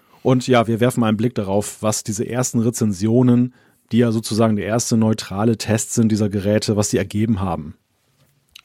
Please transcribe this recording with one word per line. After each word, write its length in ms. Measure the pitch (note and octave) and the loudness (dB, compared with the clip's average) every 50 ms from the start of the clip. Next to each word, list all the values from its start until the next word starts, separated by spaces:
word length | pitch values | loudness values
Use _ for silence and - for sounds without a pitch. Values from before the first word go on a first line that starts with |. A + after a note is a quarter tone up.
| _ _ _ _ - | _ _ _ _ 0
Und 240 | A#2+ C3 B2+ B2 - | 2 2 2 2 2
ja, 180 | B2+ A#2+ A2+ | 4 4 4
wir 140 | G2 A2+ G#2 | 2 0 0
werfen 220 | A#2 B2 - - A#2 | 2 0 2 2 2
einen 140 | A2 A2 | 2 2
Blick 180 | G#2 A2 A#2+ - | 2 0 -2 -2
darauf, 440 | - G#2 F#2+ F#2+ G#2 G2+ - - - | -2 -4 -2 0 -2 -2 -2 -6 -6
was 240 | - - - - - | -4 -2 -2 -2 -4
diese 240 | - G#2+ G2 A#2 - | -6 -6 -6 -6 -4
ersten 320 | A2 B2 B2 - - A#2+ | -4 -4 -4 -2 0 0
Rezensionen, 920 | A2 A#2+ A#2 - A#2+ G#2+ G2+ F2 G2+ A2 A2+ B2 B2+ B2 A#2+ A#2+ B2 B2+ - _ _ _ _ _ _ - A2 | 0 0 0 0 -2 -2 -2 0 0 2 4 4 4 4 4 4 2 0 -4 _ _ _ _ _ _ -4 0
die 60 | A2+ | 2
ja 140 | B2 A#2 A2 | 2 2 0
sozusagen 420 | A2+ A2 - A2 G#2 A2+ A2+ G#2+ | -2 -2 -2 0 2 2 2 2
der 120 | G2+ F2+ | 0 -2
erste 300 | F#2+ A2 A#2+ - - B2 | -2 -2 -2 -2 0 0
neutrale 600 | A2+ A2 A2 A2+ - - - F#2+ G2 G#2+ A#2 A2+ - | 2 2 2 0 -2 -4 -10 -6 -2 0 0 0 -2
Test 360 | - - G#2+ A2 - - - | -2 -2 -2 -2 -2 -4 -2
sind 160 | A#2+ A2+ A2 G#2+ | 0 2 2 2
dieser 160 | G2+ G#2+ G#2 | 0 0 -2
Geräte, 480 | F#2+ G#2 F#2 G2+ G#2 G#2+ - - A2 | -2 -2 0 2 0 0 2 0 0
was 140 | G2+ G#2 - | 0 0 0
sie 60 | - F2+ | 0 -2
ergeben 420 | F#2+ G2 - G#2 A2 A2+ A2+ F#2+ | -2 -2 -2 -2 -2 0 -2 -2
haben. 340 | G2 F#2 E2 D#2+ D2+ D#2 - _ _ _ _ _ _ _ _ _ _ _ _ _ _ _ _ - - | -2 -4 -6 -6 -8 -12 -16 _ _ _ _ _ _ _ _ _ _ _ _ _ _ _ _ -20 -18